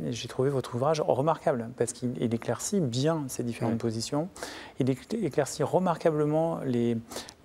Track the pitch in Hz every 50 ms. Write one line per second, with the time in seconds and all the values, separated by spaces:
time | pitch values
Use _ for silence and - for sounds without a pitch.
0 | 160 139 120 113 117 113 - - 127 143 139 127 - - 123 120 131 151 165 -
1 | - - 120 123 139 165 156 - - 165 143 117 113 117 120 - 120 - - -
2 | 127 120 127 - - 110 117 117 - - 117 - - - 208 196 156 123 113 127
3 | 139 156 165 156 143 123 - - 123 120 113 - 120 117 117 113 - 117 110 113
4 | 113 - 143 143 165 190 - - - - - - - - - - 135 131 131 -
5 | - - 214 233 196 147 - 156 139 - - - 139 - - 180 185 180 160 -
6 | - 170 151 151 151 147 151 160 165 165 165 - - 135 123 120 120 120 117 113
7 | 117 - - - - - - -